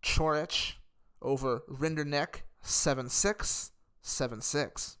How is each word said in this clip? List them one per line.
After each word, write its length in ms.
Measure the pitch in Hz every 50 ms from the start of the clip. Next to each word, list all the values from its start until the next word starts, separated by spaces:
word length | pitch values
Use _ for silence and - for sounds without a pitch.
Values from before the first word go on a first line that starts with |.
Coric 720 | - - - - 160 156 151 151 151 - - - - - - - - - _ _ _ _ - -
over 420 | - 135 139 131 135 131 123 117 - -
Rinderknech, 720 | - 131 143 160 160 156 147 147 143 147 147 - - - - - - _
seven 480 | - - - - - 160 139 131 127 123
six, 640 | - - - 202 208 - - - - - - - - _ _ _ _ _
seven 400 | _ - - - 139 123 117 107
six. 560 | 113 - - 147 143 101 - - - - - -